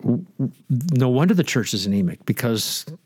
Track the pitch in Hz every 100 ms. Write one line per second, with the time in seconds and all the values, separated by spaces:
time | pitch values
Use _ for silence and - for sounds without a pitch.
0 | - 120 180 - 127 - _ 127 165 135
1 | 127 127 180 190 - 131 104 104 98 101
2 | 87 85 - 110 120 110 - - - 160